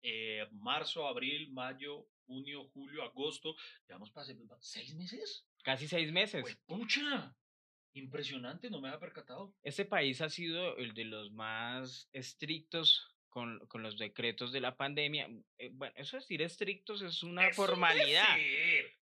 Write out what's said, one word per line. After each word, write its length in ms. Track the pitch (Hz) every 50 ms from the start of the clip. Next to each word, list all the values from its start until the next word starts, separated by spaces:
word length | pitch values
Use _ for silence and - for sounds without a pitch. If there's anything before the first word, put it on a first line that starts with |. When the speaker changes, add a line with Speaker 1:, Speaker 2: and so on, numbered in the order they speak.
Speaker 1:
Eh, 460 | _ 123 113 113 110 110 110 107 107 107
marzo, 540 | 110 104 104 120 135 151 156 - - 170 151 143
abril, 440 | 123 123 127 131 147 147 156 147
mayo, 560 | 135 127 127 127 135 135 139 143 147 147 156 _ _ _ _
junio, 440 | _ 127 131 135 139 143 143 139 135
julio, 340 | _ 139 139 139 143 151 139
agosto. 500 | 117 - 127 139 156 147 139 - 156 160 - - - - - _ _
Llevamos 240 | 156 - - 107
para 140 | _ 151 143 135
se-, 100 | 131 131 117 107 123 123
¿seis 340 | - - - - 123 131 156
meses? 500 | 160 180 180 214 330 440 392 - - - _ _ _ _
Speaker 2:
Casi 240 | - 131 127 143 151
seis 200 | 175 175 160 151 160
meses. 280 | 180 202 208 208 165 123
Speaker 1:
¡Juepucha! 920 | 101 - - _ _ 160 202 240 233 - 285 294 294 285 226 156 139 131 _ _ _ _ _ _ _ _ _ _ _ _
Impresionante, 760 | 139 135 131 127 147 143 - 139 131 120 120 147 180 - 247
no 100 | 208 147
me 80 | 135 135
había 100 | 143 156
percatado. 560 | - - - - - _ 127 143 190 196 - _ _
Speaker 2:
Este 200 | 143 139 - 196
país 380 | 196 208 185 151 139 127 131
ha 80 | 160 156
sido 480 | 156 - 175 165 165 170 180 175 - -
el 160 | 123 117 110
de 120 | 113 113
los 260 | 110 110 107 107 104
más 760 | 104 110 110 110 110 110 113 117 123 127 131 127 127 - - _ _
estrictos 920 | 139 127 - - _ - 147 160 165 147 _ - 165 160 151 - - - - _ _ _ _
con, 300 | - 123 120 117 113 107 - -
con 140 | - 117
los 160 | 110 110 107 104
decretos 540 | 110 104 104 - 117 117 113 - 127 123
de 100 | 127 135
la 160 | 135 127 127 _
pandemia. 500 | 139 139 143 147 147 147 151 151 123 80 117 107 - _ _ _
Eh, 120 | 123 123 123
bueno, 200 | 131 139 123 - -
eso 180 | 143 147 - 262
es 60 | 262
decir 180 | - 196 147 156
estrictos 580 | 170 170 - 208 196 202 196 _ - 214 202
es 220 | 202 180 165 - -
una 240 | 170 175 175 185 180
Speaker 1:
Es 100 | 170 196
un 80 | 202
Speaker 2:
formalidad. 720 | 190 170 180 175 165 160 160 156 139 147 170 202 214 165 -
Speaker 1:
decir. 480 | 156 135 135 147 160 175 165 147 127 - - _ _